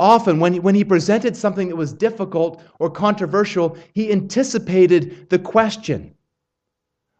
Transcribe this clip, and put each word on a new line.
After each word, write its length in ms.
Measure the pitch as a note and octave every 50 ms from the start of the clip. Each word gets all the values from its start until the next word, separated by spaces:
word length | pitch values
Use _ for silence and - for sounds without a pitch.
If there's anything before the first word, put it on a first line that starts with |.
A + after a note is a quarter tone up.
often. 400 | F3 G3+ A#3 A3+ A3 G3 D#3+ D#3
When 140 | E3 F3 F3+
he, 40 | F3
when 160 | E3+ G3 G3
he 80 | G#3
presented 540 | G3+ G#3 F#3+ E3 C#3 F#3+ G#3 A3+ A#3 A#3+ -
something 320 | - - G3+ F3 G3 F#3+ F3+
that 80 | E3
was 160 | E3 D#3 C#3+
difficult 680 | D3+ - G#3+ A3+ A3+ A3 G3 - - E3 E3 E3+ E3 - - _ _ -
or 100 | D#3+ E3
controversial, 880 | D#3+ - G3+ G#3 G#3 G3+ F#3+ D3+ E3 G3+ G#3 G3+ - F#3 E3+ D#3+ E3 - - _ -
he 160 | G#3 A3 G#3+
anticipated 1200 | G#3 F#3+ F#3+ G3 - A#3+ C4+ C4 - A3 - - F3+ F#3 F#3 E3+ F3+ E3+ C#3+ - - - - -
the 80 | F3+ F3+
question, 720 | F#3 - - A3 A3+ G#3+ G#3+ - - - C3+ D#2 - - _ _ _ _ _ _ _ _ _ _ _ _ _ _ _ _ _ _ _ _ _